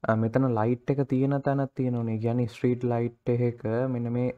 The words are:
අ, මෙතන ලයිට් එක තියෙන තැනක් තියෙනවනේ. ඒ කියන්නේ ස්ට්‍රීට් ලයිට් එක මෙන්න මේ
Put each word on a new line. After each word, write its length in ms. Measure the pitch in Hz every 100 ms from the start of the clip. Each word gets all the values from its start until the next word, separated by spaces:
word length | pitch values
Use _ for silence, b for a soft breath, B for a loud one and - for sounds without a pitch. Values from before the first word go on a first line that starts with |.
අ, 100 | -
මෙතන 340 | 110 113 113 135
ලයිට් 360 | 113 110 123 -
එක 100 | 139 135
තියෙන 320 | 131 139 139
තැනක් 300 | 139 139 135
තියෙනවනේ. 400 | - 127 120 113
ඒ 40 | 110
කියන්නේ 280 | 113 120 120
ස්ට්‍රීට් 360 | - 127 123
ලයිට් 440 | 123 120 120 120 -
එක 320 | 120 123 117 107 113 131
මෙන්න 240 | 123 117
මේ 200 | 120 123